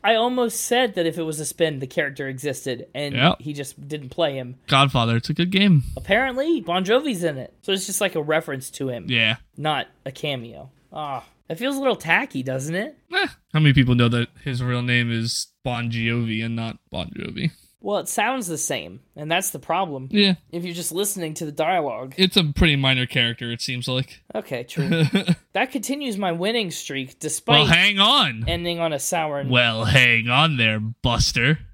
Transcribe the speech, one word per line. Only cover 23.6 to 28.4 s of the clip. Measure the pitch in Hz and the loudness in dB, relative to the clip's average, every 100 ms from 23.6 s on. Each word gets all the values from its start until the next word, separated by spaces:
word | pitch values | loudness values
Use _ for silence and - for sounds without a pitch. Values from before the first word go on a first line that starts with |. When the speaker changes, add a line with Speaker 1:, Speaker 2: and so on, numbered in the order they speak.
Speaker 2:
seems | - 123 123 | -6 -6 -4
like. | 127 127 - _ 220 | -4 -4 -10 _ -10
Speaker 1:
Okay, | - 120 127 | -8 -10 -8
true. | - 156 165 156 | -4 0 2 2
Speaker 2:
<laughs> | 196 190 170 _ | 0 0 -2 _
Speaker 1:
That | 190 262 | -4 -2
continues | 269 208 277 277 196 | -4 -4 -4 -4 -4
my | 190 | -2
winning | 170 190 240 196 | -2 0 -2 -2
streak, | - - 135 131 - | -8 -8 -8 -8 -8
despite | 156 - - 147 | -6 -6 4 6
Speaker 2:
Well, | 147 | 6
hang | 165 196 202 | 6 4 4
on. | 208 277 180 113 | 4 4 2 0